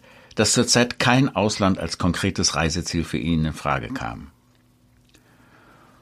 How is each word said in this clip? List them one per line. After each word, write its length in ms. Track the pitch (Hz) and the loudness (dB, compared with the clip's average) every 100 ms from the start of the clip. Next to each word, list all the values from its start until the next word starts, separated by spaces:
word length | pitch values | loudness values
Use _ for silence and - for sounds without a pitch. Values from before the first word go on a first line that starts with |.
| - - - - | -20 -20 -8 0
dass 180 | 107 | 2
zurzeit 440 | 127 120 120 120 - | 2 4 4 2 0
kein 380 | 127 127 139 95 | 2 4 4 2
Ausland 420 | 104 - 95 95 | 0 2 0 0
als 200 | 82 - | -4 -2
konkretes 580 | 90 82 98 - 90 71 | -2 0 -2 0 -2 0
Reiseziel 480 | 82 85 78 85 | -2 -2 -2 -2
für 140 | 78 - | -2 -2
ihn 260 | 73 82 | 0 0
in 100 | 78 | 0
Frage 360 | 76 71 67 57 | -2 -4 -4 -4
kam. 420 | - 58 57 - _ _ _ _ _ _ _ _ _ _ _ _ _ _ - _ _ | -8 -8 -10 -16 _ _ _ _ _ _ _ _ _ _ _ _ _ _ -20 _ _